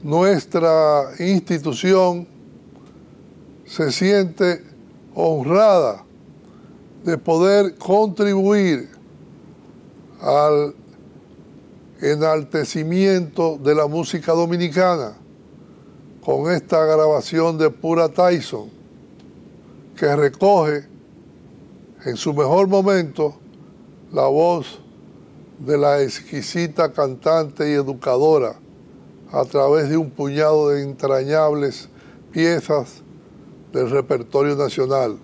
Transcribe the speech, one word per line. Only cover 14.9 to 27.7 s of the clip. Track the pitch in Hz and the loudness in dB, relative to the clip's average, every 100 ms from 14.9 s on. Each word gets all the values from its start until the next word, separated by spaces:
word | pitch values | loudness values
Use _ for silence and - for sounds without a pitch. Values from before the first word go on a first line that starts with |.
| 170 117 - - - - - - - - - - - | 0 -4 -12 -20 -20 -20 -20 -20 -20 -20 -20 -20 -12
con | - 135 151 | -4 -2 0
esta | 175 - 165 156 | -4 0 0 2
grabación | 156 156 147 - 160 165 160 | 2 2 2 -2 -2 -2 0
de | 156 | -2
Pura | - 160 165 165 | 0 -4 0 0
Tyson, | 165 180 175 - 117 104 - - - - - - - - - - - - | 2 2 2 -4 -12 -12 -20 -20 -20 -20 -20 -20 -20 -20 -20 -20 -20 -20
que | - 147 143 | -4 0 2
recoge | 143 135 190 196 156 147 143 - - - - - - - - - - - - | 0 2 2 4 2 -2 -8 -20 -20 -20 -20 -20 -20 -20 -20 -20 -20 -12 -10
en | 117 | -6
su | - | -4
mejor | 147 135 170 196 | 0 2 2 2
momento | 196 190 190 160 - 151 - - - - - - - - | 2 2 0 -2 -4 -4 -4 -20 -20 -20 -20 -20 -20 -8
la | 156 135 | -2 0
voz | 143 170 170 131 - - - - - - - - - | 2 2 0 -6 -16 -20 -20 -20 -20 -20 -20 -20 -14
de | 135 147 | -2 0
la | 143 143 | 2 2
exquisita | 135 - - 147 - 175 170 151 160 | 0 -4 -12 -12 -8 -6 -4 -2 -2
cantante | 147 143 127 156 165 151 139 | 0 -4 -2 0 0 -2 -4
y | 147 | -2